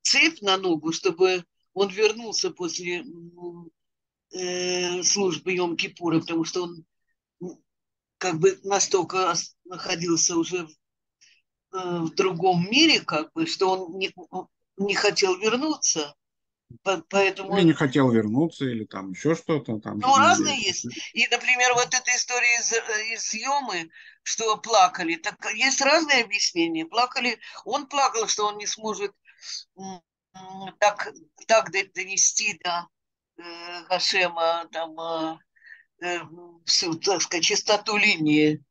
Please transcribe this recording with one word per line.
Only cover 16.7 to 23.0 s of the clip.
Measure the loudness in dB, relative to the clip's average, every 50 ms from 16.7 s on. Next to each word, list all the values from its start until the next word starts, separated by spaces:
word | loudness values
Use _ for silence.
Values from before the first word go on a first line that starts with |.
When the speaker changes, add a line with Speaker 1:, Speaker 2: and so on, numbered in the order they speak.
| -20 -4
Speaker 1:
По-, | _ 0 0 0 -2 _
поэтому | 2 4 4 4 2 -2 -6 0 2 6
Speaker 2:
Или |
не | 6 6
хотел | 6 4 0 2 4 4 4 6
вернуться, | 4 4 2 2 2 2 0 0 -2 -6 -6
или | -6 -4 -6 -8
там | -8 -10 -12 -10 -10
ещё | -12 -2 0 0 0
что-то. | 0 0 -2 -2 -2 -2 -4 -8 -6
Там | -6 -8 -6 -2
Speaker 1:
Ну, | 2 4
Speaker 2:
же | 6 6
Speaker 1:
разные | 8 6 6 4 2 0 -2 -2
Speaker 2:
есть. |
Speaker 1:
есть. | -2 -4 -4 -4 -8 -10 -12 -12 -14 -8 -2
И, | -2 0 0
например, | 0 -2 2 0 2 4 4 4 4
вот | 2 2 0 -2
эта | -2 0 0 -2
история | -2 -2 -2 -2 0 2 2 2 2
из, | 0 0
э, | -2 -2 -2 -2 -4 -4